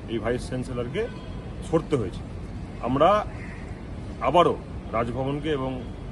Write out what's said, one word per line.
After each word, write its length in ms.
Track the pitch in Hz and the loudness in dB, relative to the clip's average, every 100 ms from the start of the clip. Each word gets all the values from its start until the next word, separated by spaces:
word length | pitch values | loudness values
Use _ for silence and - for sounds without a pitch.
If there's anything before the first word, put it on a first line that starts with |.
| - | -6
এই 100 | 113 | -2
ভাইস 280 | 110 123 - | 0 0 -2
চ্যান্সেলরকে 600 | 127 120 123 120 165 240 - - - - - - | -4 -4 -4 -2 -2 -4 -6 -10 -10 -10 -10 0
সরতে 260 | 160 156 139 | 0 2 0
হয়েছে। 240 | 95 - - - - - - - | 0 -4 -8 -8 -8 -8 -8 -4
আমরা 420 | 117 135 165 208 - - - - - - - - - - | 0 6 8 8 2 -6 -8 -8 -10 -10 -10 -8 -8 -2
আবারও 360 | 120 165 156 - - - - | 6 8 8 4 -4 -10 -4
রাজভবনকে 580 | 113 117 120 131 147 147 | 0 0 0 -2 -2 0
এবং 320 | 143 131 127 117 - - | 0 -2 -4 -8 -10 -10